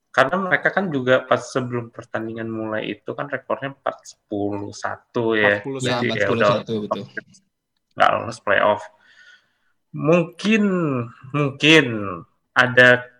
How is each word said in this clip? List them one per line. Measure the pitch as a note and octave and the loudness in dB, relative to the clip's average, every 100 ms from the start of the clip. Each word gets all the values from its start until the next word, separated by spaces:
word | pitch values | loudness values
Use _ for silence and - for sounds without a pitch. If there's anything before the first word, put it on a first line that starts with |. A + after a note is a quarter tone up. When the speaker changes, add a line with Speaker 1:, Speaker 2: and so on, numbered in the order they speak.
| _ | _
Speaker 1:
karena | - C3+ F3+ | 0 2 2
mereka | F#3 C#3+ D#3+ | -2 0 0
kan | F#3+ F#3+ | -2 -2
juga | C#3 B2 B2+ - | -2 2 0 2
pas | B2 | -2
sebelum | - C#3 B2 A#2+ A#2 | -2 -6 -4 -6 -8
pertandingan | - - A2+ A2+ A2+ A2+ | -16 -12 -10 -8 -8 -8
mulai | A2+ A2 G#2+ A2 | -8 -6 -6 -8
itu | G#2 - A#2+ | -10 -10 -10
kan | C#3+ | -8
rekornya | C3 - A2 C3+ | -8 -6 -6 -8
empat | C3+ - - - | -8 -8 -8 -14
sepuluh | - - G2+ G2+ G2+ G2+ | -20 -10 -6 -6 -6 -10
satu | G#2 G#2 G2+ _ B2 A2+ | -10 -10 -10 _ -4 -2
ya. | G#2+ G#2 G#2 | 2 2 2
Speaker 2:
Empat | C3+ | -4
puluh | C3+ | -6
satu. | B2+ | -4
Speaker 3:
Iya, | B2 | -2
Speaker 1:
Jadi | A#2+ | -2
ya | |
Speaker 3:
empat | A2+ G2+ | -2 0
puluh | A#2 G#2+ | 2 2
satu, | G#2 G#2 A2 | 2 -2 -6
Speaker 1:
udah | G2+ | -6
Speaker 3:
betul. | G#2 G2+ - - _ _ _ _ _ _ | -8 -8 -14 -16 _ _ _ _ _ _
Speaker 1:
nggak | - G2+ | 2 2
lolos | G#2 G#2 A2+ - | 2 -4 -8 0
playoff. | G2+ G#2 G#2 - _ _ _ - - _ _ _ _ _ | 2 2 0 -4 _ _ _ -20 -20 _ _ _ _ _
Mungkin, | D#3 C#3+ F3 E3 - G3+ A3 G#3 F3+ D#3+ C3 A#2+ - - | -6 2 2 0 -4 0 2 2 0 -2 -2 -6 -12 -6
mungkin | D3 C#3+ B2 D3 D#3+ C3 A2+ G2+ F2 - _ _ | -2 -2 2 6 6 4 -2 -6 -10 -14 _ _
ada, | - B2 B2 B2+ B2 - _ | 0 2 6 8 6 2 _